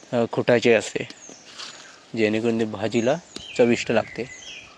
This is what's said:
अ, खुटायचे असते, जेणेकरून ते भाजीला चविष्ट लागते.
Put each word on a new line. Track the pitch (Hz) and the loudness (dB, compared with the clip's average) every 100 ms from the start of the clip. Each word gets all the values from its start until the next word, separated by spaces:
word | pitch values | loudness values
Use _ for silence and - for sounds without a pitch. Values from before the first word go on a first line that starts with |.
| - | -6
अ, | 135 117 | -4 -2
खुटायचे | - 117 123 120 | -2 2 4 6
असते, | 113 - - 120 - - - - - - - - - - 117 | 4 2 -8 -10 -14 -20 -20 -20 -18 -18 -18 -20 -20 -10 -2
जेणेकरून | 107 107 117 113 | 0 0 0 0
ते | |
भाजीला | 110 107 107 117 113 165 - - - - | -2 -4 -2 0 0 0 -6 -18 -6 2
चविष्ट | 120 117 - | 4 4 0
लागते. | 113 - - 117 - - - - | -2 -2 -6 -12 -12 -18 -18 -20